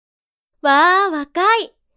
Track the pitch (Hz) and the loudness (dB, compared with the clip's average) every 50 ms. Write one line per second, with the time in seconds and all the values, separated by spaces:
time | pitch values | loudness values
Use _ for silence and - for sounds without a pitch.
0 | _ _ _ _ _ _ _ _ _ _ _ _ - 285 277 285 320 359 370 381 | _ _ _ _ _ _ _ _ _ _ _ _ -2 0 2 2 2 2 2 0
1 | 403 381 320 302 285 - - 339 370 415 453 466 359 - _ _ _ _ _ | 0 -2 -4 -6 -10 -8 -6 -4 -2 0 0 -2 -2 -6 _ _ _ _ _